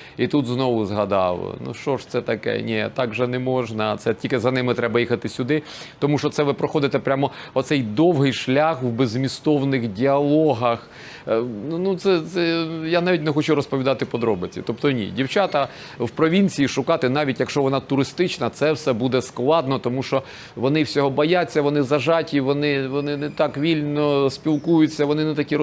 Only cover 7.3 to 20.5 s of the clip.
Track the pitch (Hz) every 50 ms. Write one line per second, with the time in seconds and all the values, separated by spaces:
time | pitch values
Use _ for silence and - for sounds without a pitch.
7.3 | - - - - - 127 135 - 156 139 123 107 107 117 160 175 180 135 139 139
8.3 | 120 - - - 127 139 151 160 165 127 127 123 117 113 135 120 104 123 135 131
9.3 | - - - 156 151 143 135 139 135 131 117 113 98 95 127 139 139 143 147 143
10.3 | 147 156 156 156 131 110 123 120 117 117 - - - - - - - - - -
11.3 | 110 113 120 127 113 104 101 143 165 170 180 196 196 175 - 196 190 170 160 165
12.3 | 170 180 170 165 165 165 165 160 160 160 160 160 165 170 170 180 185 165 151 156
13.3 | 143 151 147 - 156 147 131 - - 135 127 135 135 110 135 - - 120 117 117
14.3 | 104 90 90 87 - - 98 - 117 - - 147 135 120 101 95 92 107 135 131
15.3 | - 208 196 180 - 147 139 123 - - - - - - 120 117 - - 151 160
16.3 | 165 196 202 180 - - 139 127 - - 131 - 165 - - 127 127 147 151 139
17.3 | 123 - 131 113 - 147 139 135 135 135 135 - 143 135 139 - - - 185 175
18.3 | - - 123 113 - - 143 151 156 - - 143 127 107 123 131 120 131 120 -
19.3 | - - 120 135 160 165 156 131 139 123 - 123 123 135 127 - - 135 - -
20.3 | - - - -